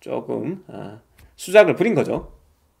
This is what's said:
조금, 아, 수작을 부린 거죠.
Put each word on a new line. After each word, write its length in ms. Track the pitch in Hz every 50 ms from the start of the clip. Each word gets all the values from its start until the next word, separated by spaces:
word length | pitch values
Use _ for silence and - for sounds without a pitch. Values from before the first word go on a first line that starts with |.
조금, 640 | - - 123 123 - - 120 113 113 143 196 190 -
아, 340 | - - 101 101 98 107 117 _ _ _ _ - - _
수작을 400 | - - 180 185 214 185 170 123
부린 180 | - 180 233 208
거죠. 380 | 139 110 - 117 151 - - - - _ _ _ _ _ _ _ _